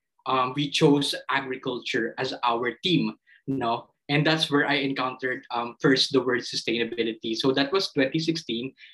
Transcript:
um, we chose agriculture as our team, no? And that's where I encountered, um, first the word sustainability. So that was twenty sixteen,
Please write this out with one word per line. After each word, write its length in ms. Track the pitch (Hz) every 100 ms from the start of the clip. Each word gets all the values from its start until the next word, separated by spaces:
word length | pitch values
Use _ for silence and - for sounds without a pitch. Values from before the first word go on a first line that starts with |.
| _ _ -
um, 260 | 131 127
we 160 | 135 143
chose 440 | - 156 143 139 135 -
agriculture 840 | 135 131 127 131 117 - 123 113 -
as 160 | 127 -
our 280 | 120 117 123 113
team, 320 | 185 160 110 - _ - -
no? 420 | 135 120 120 - _ -
And 160 | 147
that's 260 | 151 160 160
where 140 | 143
I 160 | 139 143
encountered, 640 | 135 135 127 127 131 131 -
um, 240 | 120 117 117
first 320 | 151 131 - 135
the 80 |
word 160 | 123 123
sustainability. 960 | - - - 123 113 117 113 110 117 110
So 160 | 139
that 160 | 135 135
was 220 | 131 -
twenty 260 | - 131 160
sixteen, 540 | 160 160 - - 131 - -